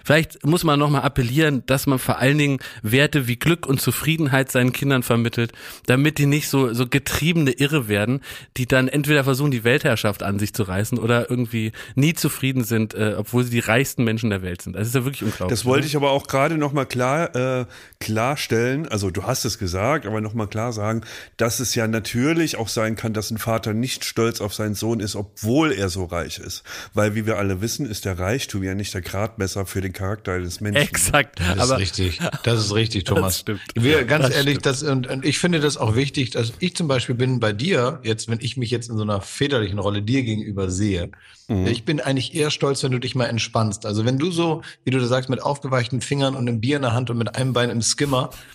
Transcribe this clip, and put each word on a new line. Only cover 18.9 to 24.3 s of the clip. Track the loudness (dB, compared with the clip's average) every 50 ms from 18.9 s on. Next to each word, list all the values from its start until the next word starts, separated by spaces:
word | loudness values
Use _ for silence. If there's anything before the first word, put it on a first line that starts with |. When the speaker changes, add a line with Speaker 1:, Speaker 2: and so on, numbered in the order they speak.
| -2 -2 -2 -2
Speaker 2:
du | -2 -2 -4
hast | -2 -2 -2 -2
es | -4 -4 -4
gesagt, | -4 -4 -2 0 0 0 0 -2 -2
aber | -4 -4 -4
nochmal | -4 -4 -4 -4 -4 -4
klar | -4 -4 -4 -4
sagen, | -4 -4 -2 -2 -2 -2 -4 -8 -14 -16 -18 -12 _
dass | -2 0 0 0 -2
es | -4 -2 0
ja | 0 0
natürlich | 2 0 0 -2 -2 0 0 2 2 2 2 0 0 -2
auch | -4 -4 -4
sein | -2 0 0 0 -2
kann, | -2 -4 -4
dass | -2 -4 -4 -4
ein | -6 -4
Vater | -2 -2 -2 0 0 -2 -2
nicht | 0 -2 -2 -4 -6 -8
stolz | -4 0 0 2 2